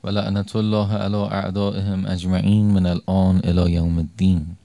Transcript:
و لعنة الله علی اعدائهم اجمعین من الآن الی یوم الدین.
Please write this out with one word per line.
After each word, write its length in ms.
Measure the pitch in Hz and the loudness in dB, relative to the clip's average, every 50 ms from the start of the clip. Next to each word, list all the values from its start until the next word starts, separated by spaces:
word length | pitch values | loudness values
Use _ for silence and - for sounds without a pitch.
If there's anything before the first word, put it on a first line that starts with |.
| - | -6
و 40 | 95 | -2
لعنة 440 | 98 104 98 - 98 101 98 - - | -2 -2 -2 0 -2 -2 -4 -4 -4
الله 380 | 110 110 107 107 107 104 101 107 | -2 -2 0 0 0 0 0 -2
علی 240 | 104 101 98 104 | -2 -2 -2 -2
اعدائهم 880 | 104 101 98 98 98 98 98 92 101 101 101 101 98 101 101 98 95 95 | -2 -2 -2 -4 -4 -4 -4 -4 -2 -2 -2 -2 -4 -4 -4 -4 -4 -4
اجمعین 600 | 98 95 90 90 92 92 92 98 101 104 107 107 | -4 -4 -4 -2 -2 0 0 2 2 2 4 4
من 200 | 104 101 95 90 | 4 2 2 2
الآن 540 | 90 87 87 - - 95 95 95 92 92 92 85 | 2 0 -2 -2 0 0 2 4 4 2 2 2
الی 280 | 87 87 90 87 87 87 | 2 2 2 2 2 2
یوم 260 | 85 82 85 85 85 | 2 0 0 0 -2
الدین. 480 | 82 80 - - 95 95 92 85 78 82 87 - | -2 -4 -4 0 2 2 2 2 0 -6 -12 -16